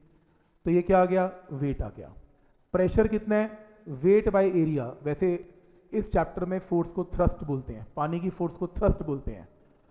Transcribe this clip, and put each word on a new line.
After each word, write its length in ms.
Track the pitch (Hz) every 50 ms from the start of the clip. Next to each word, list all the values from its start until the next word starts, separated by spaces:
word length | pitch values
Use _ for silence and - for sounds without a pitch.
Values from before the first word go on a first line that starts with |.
| _ _ _ _ _ _ _ _ _ _ _ _ _
तो 60 | 180
ये 100 | 170 175
क्या 200 | 175 180 190 185
आ 40 | 185
गया? 200 | 175 180 185 180 190 185 - - - 151
Weight 280 | 131 143 139 131 -
आ 80 | 131 104
गया। 220 | - - 85 67 - - - _ _ _ _ _ _ _ _ _ -
Pressure 340 | 180 185 180 - 226 214 214
कितना 280 | 214 208 214 214 214
है? 320 | 214 214 220 - - - - - _ _ 165 143 127
Weight 320 | 143 185 202 214 214 226
by 140 | 196 196 196 190 180
area। 340 | 175 160 156 151 139 120 120 127 - 139
वैसे 260 | 147 147 - 190 180 175 175 - - - - _ _ _ _ _ _
इस 200 | - 214 202 -
chapter 340 | - 180 160 - - - 175
में 120 | 175 185 185
force 300 | 185 - 175 170 165 165
को 140 | - 190 175
thrust 380 | - - 165 180 170 180 - -
बोलते 300 | 147 143 131 127 - 117
हैं, 120 | 107 107 - -
पानी 240 | 156 147 156 170 170
की 100 | 175 185
force 260 | 175 - 175 170 170
को 120 | - 185 175
thrust 340 | - - 220 190 - - 160
बोलते 280 | 156 143 135 - -
हैं, 160 | 110 92 - - _ _ _ _ _ _ _ _